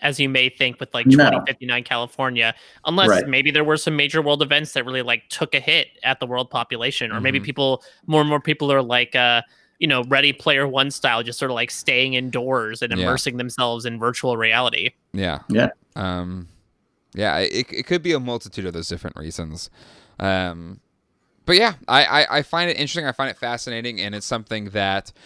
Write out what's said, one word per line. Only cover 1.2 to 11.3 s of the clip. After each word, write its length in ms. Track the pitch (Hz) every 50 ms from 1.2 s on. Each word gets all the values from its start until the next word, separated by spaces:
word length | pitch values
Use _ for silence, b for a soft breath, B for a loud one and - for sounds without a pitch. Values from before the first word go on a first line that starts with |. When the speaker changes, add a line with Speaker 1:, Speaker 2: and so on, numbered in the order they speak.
| 139 123
Speaker 1:
twenty 160 | - - - 139
fifty-nine 340 | 131 - 127 123 123 123 120
California, 720 | - 127 117 120 120 - - 135 131 123 120 113 113 - b b b b b b
unless 240 | 156 170 190 190 -
Speaker 2:
Right. 180 | 196 180 -
Speaker 1:
maybe 240 | 143 131 135 139 151
there 140 | 147 151 151
were 120 | 151 156
some 200 | 151 - 160 156
major 260 | 147 143 143 156 160 147
world 180 | 147 147 143
events 340 | 151 139 147 147 156 151 -
that 120 | 139 120
really, 160 | 127 131 131 123
like, 260 | 123 120 120 _ -
took 220 | - - 160 - -
a 60 | 139
hit 300 | 135 151 160 165 - - _ - -
at 160 | 127 135 -
the 60 | 131
world 220 | 120 123 123 127 -
population, 640 | - 120 117 - 123 113 120 135 131 - 127 110
or 100 | 110 110
maybe 180 | - 135 131 135
Speaker 3:
Mm-hmm. 40 | 101
Speaker 1:
people, 360 | 143 131 143 139 135 131 - b b b b b
more 140 | - 156 156
and 100 | 147 151
more 100 | 147 143
people 320 | - 160 147 - 147 143 139
are 100 | 135 127
like, 340 | 117 123 123 123 - -
uh, 260 | 127 123 120 120 117 117 _ _ _ _ _ _ -
you 80 | 175 151
know, 160 | 135 127 123
Ready 280 | 127 139 139 143 143 135
Player 360 | - - 160 143 135 143 139
One 240 | 131 135 135 139 135
style, 320 | - - 131 117 113 117
just 160 | 120